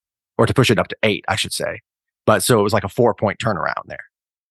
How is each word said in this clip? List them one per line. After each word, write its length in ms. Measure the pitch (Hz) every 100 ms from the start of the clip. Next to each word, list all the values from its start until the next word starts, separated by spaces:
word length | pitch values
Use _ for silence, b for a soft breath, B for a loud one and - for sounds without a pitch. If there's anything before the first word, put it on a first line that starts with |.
| _ _ _ -
Or 80 | 117
to 80 |
push 160 | - 123
it 80 | 98
up 100 | 85
to 80 | -
eight, 240 | 110 98 -
I 80 | 95
should 160 | -
say. 300 | - - 104 - _ _ _ -
But 160 | 107
so 180 | - 117
it 20 |
was 120 | 101
like 100 | 104
a 40 | 95
four-point 500 | - 117 101 107 87
turnaround 460 | 113 90 71 - -
there. 180 | 76 - _ _ _ _